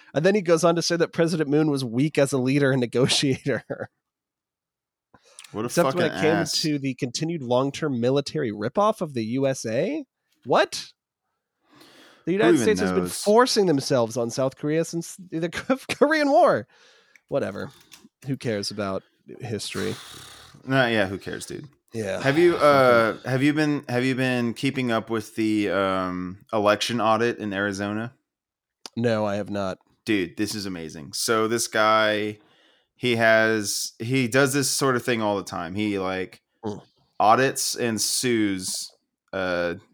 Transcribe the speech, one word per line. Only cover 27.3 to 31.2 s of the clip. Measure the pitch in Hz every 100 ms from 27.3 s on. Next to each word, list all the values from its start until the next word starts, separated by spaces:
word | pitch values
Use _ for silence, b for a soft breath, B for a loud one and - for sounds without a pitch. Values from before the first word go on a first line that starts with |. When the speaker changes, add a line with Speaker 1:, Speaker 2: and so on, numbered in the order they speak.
| -
Speaker 2:
in | 107
Arizona? | 95 101 98 101 104 117 - _ _ _ _ _ _ - -
Speaker 1:
No, | 120 110 107
I | 101
have | 101
not. | 101 95 87 _ _
Speaker 2:
Dude, | - 104 85 -
this | 104 107
is | 98
amazing. | 90 80 82 71
So | -